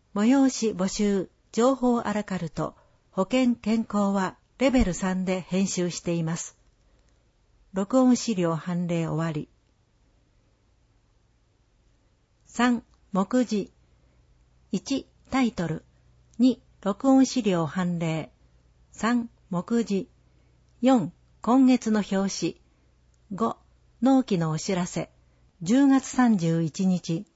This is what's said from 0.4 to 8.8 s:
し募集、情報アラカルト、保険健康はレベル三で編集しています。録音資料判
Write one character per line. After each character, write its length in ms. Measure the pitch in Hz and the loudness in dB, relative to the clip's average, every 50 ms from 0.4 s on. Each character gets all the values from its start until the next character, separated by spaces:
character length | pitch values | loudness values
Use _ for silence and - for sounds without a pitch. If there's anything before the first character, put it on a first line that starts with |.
| 269 262 | 4 2
し 220 | - - 226 214 | 2 0 -4 -2
募 160 | 190 175 185 | -2 -2 -4
集、 420 | 196 - - 208 202 202 190 - - _ _ _ _ | -4 -2 -2 -2 0 0 -2 -4 -6 _ _ _ _
情 240 | - 220 233 262 269 | -2 0 2 2 2
報 240 | 247 247 247 240 233 | 2 0 0 0 0
ア 140 | - 208 208 | -2 -4 -6
ラ 100 | 214 208 | -6 -6
カ 140 | - 190 | -6 -6
ル 120 | 175 170 156 | -6 -6 -8
ト、 260 | - 165 156 - - _ _ _ _ _ _ _ | -6 -6 -8 -8 -8 _ _ _ _ _ _ _
保 120 | - 185 190 | -4 -4 -4
険 320 | - 247 254 262 247 233 | 0 0 2 2 2 0
健 240 | - - 208 226 226 | -2 -2 -2 -2 -2
康 340 | 220 - 202 208 202 196 196 | -2 -2 -2 0 0 0 0
は 240 | 196 190 175 - _ _ _ _ - | 0 -2 -4 -6 _ _ _ _ -2
レ 120 | 170 185 | 0 2
ベ 140 | 233 254 226 | 4 2 2
ル 80 | 185 160 | 2 0
三 320 | - 196 185 185 185 185 | -2 -2 -2 -2 -2 -2
で 160 | 190 185 185 | -4 -4 -6
編 260 | - - 180 190 196 | -6 -4 -2 -2 0
集 220 | 185 - 185 175 175 | 0 -2 -2 -4 -4
し 100 | - - | -4 -6
て 140 | - 175 170 | -4 -4 -2
い 100 | 170 160 | -2 -2
ま 140 | 160 175 | -4 -4
す。 200 | - - - - _ _ _ _ _ _ _ _ _ _ _ _ _ _ _ _ _ _ _ _ _ _ _ - | -6 -8 -12 -16 _ _ _ _ _ _ _ _ _ _ _ _ _ _ _ _ _ _ _ _ _ _ _ -6
録 260 | 190 202 - 247 262 | -6 -4 0 2 4
音 160 | 254 254 240 | 6 6 4
資 200 | - - 240 220 | 2 2 -2 -2
料 200 | 180 175 165 165 | 0 0 -2 -2
判 320 | 151 - 180 175 175 | -4 -4 -4 -4 -4